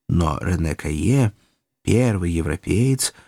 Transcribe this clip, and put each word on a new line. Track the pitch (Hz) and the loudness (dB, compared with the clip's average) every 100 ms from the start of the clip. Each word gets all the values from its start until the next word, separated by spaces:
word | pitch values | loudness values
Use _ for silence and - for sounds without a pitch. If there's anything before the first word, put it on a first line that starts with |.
| - | -2
но | 85 80 - | 0 0 -2
Рене | 87 82 80 - | -2 -2 -2 -4
Кайе — | 78 78 98 139 107 - _ _ _ _ | -6 -2 2 2 2 -2 _ _ _ _
первый | - 110 123 98 87 | 0 2 2 0 -2
европеец, | 82 78 76 85 95 131 135 - - | -2 -2 -4 -2 0 2 0 -4 -8